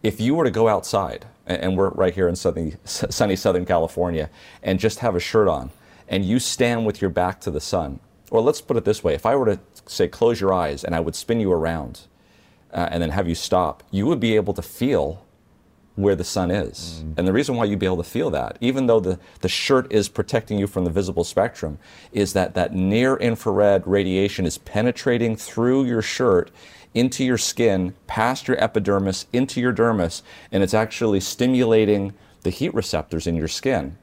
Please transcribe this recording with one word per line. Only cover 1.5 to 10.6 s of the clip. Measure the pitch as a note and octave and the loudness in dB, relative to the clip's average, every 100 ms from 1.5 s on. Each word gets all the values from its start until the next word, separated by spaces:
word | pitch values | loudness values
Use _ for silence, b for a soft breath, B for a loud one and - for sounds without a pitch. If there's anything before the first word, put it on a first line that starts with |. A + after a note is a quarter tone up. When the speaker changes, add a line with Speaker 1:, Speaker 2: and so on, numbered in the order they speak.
| F2+ | -4
Speaker 1:
and | F#2 F#2+ | 0 2
we're | G2 | 0
right | - F#2 | 2 0
here | F2+ F2+ | 2 0
in | F2 | 2
sunny, | F#2 E2+ D#2+ - - | -2 -2 -6 -8 -12
s-, | - - | -6 -6
sunny | - G#2+ F#2+ | 0 0 2
Southern | G#2+ F2+ F2+ | 2 0 2
California, | F2 E2 - F2 E2 D2+ B B B | 0 0 -2 -2 -2 -6 B B B
and | - F#2 | -2 0
just | G#2+ - | 0 0
have | A#2+ F2 | -2 -2
a | |
shirt | - A2+ G2 | 0 2 2
on, | D2+ C2 - b b - | 0 -6 -16 b b -4
and | F#2+ | -2
you | F#2+ A#2+ | 2 0
stand | - - A#2+ A#2 A2 | 0 0 0 2 -2
with | - | -2
your | G2 | -2
back | E2+ F2+ F#2+ | 0 -2 -2
to | - | -6
the | D2+ | -6
sun, | - F#2+ C#2+ C2+ _ _ - | -4 -4 -4 -10 _ _ -2
or | A2+ | 2
let's | A#2+ D#3 | 2 -2
put | - A#2 | -2 -2
it | G#2 | 0
this | G#2+ | 0
way, | E2+ C#2+ | 0 0
if | A2 | 2
I | C3+ | 2
were | A#2 | 2
to | G2 - - - | 0 -6 -20 -14
say, | - F2 | -2 -2
"Close | - A#2 G#2+ | 2 2 2
your | G2 | 2
eyes," | F#2 | 2